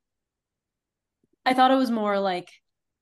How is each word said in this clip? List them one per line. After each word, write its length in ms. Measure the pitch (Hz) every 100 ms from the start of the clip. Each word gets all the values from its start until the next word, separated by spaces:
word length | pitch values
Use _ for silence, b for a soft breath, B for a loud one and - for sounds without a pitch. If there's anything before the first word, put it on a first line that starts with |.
| _ _ _ _ _ _ _ _ _ _ _ _ _ _ -
I 80 |
thought 160 | 262 254
it 60 | 269
was 140 | 254
more, 280 | 226 208 202
like, 280 | 196 180 180 - _ _ _ _